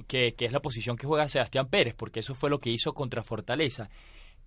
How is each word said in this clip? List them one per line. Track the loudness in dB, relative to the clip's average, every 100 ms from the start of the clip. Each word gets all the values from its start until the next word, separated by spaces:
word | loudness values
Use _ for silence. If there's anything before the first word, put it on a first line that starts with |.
| -2
que, | 2 2
que | 2 0
es |
la | 0
posición | -2 -4 -4 -4
que | 2
juega | 2 4
Sebastián | 2 2 0 2
Pérez, | 4 2
porque | 0 -6 -6
eso | -6
fue | -2 0
lo | 2
que | 0
hizo | 0 -2
contra | -2 -4 -4
Fortaleza. | -4 -6 -2 0 0 -2 -10 -14 -20 -20 -20 -20